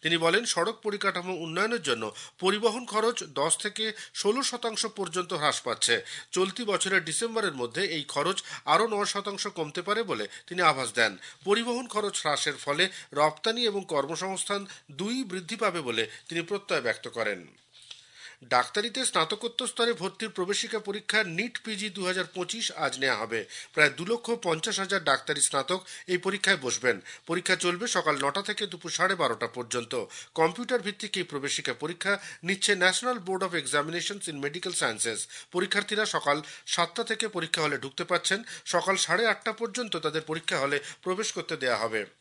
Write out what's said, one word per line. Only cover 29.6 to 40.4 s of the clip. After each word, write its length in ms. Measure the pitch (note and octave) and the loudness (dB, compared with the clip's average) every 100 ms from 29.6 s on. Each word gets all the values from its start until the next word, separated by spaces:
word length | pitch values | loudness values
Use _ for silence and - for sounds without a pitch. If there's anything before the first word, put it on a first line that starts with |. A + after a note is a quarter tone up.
| A#2 B2 A2+ B2+ G2 - - | -4 -4 -2 -4 -4 -10 -10
কম্পিউটার 460 | - D#3+ E3+ A#3 B3 | 2 2 2 -2 -2
ভিত্তিক 380 | G3 G3 G#3+ G3 | -2 -6 -6 -4
এই 60 | |
প্রবেশিকা 500 | E3 C#3+ C#3 - C#3+ | -4 -4 -2 -2 -2
পরীক্ষা 440 | A#2+ D3+ F3 F#3+ G3+ - - | -4 -4 -4 0 0 -2 -10
নিচ্ছে 320 | E3 F#3+ - G3 | -4 0 2 4
National 420 | F3+ F3+ B3 A#3+ | 4 4 -2 -2
Board 220 | F3+ F#3 | -2 -2
of 100 | F#3 | 0
Examinations 720 | E3+ C3+ C#3+ D3+ E3+ E3 D3+ E3+ | -2 0 0 0 -2 -4 -6 -8
in 80 | D3 C#3+ | -4 -6
Medical 260 | E3 F#3 | -4 -6
Sciences। 480 | E3+ C#3 A2 A#2 G#2+ - - - | 0 0 0 -2 -2 -8 -12 -4
পরীক্ষার্থীরা 540 | F3 G3 G3+ G3+ G#3 G#3+ | -2 2 0 4 4 4
সকাল 360 | D#3+ C#3+ D3 D3 - - | 2 4 2 2 -14 -4
সাতটা 380 | - E3+ - | 2 2 0
থেকে 240 | A3+ G#3+ A3 | -2 0 0
পরীক্ষা 340 | F3+ D#3+ - | -2 -2 2
হলে 160 | D3+ C#3 | 2 2
ঢুকতে 260 | C3+ - | -4 -6
পারছেন। 400 | E3+ F3 - G3 A#3 - - | 0 2 2 0 -2 -12 0
সকাল 300 | F3+ F3+ F#3+ | 2 4 2
সাড়ে 320 | - F3 A3+ | 4 4 4
আটটা 240 | G3+ - | 2 -2
পর্যন্ত 440 | - A3+ G3 A3+ E3+ | -2 -4 -4 -4 -2
তাদের 260 | D3+ D#3 | 0 -2
পরীক্ষা 380 | D#3 D#3+ | -2 -4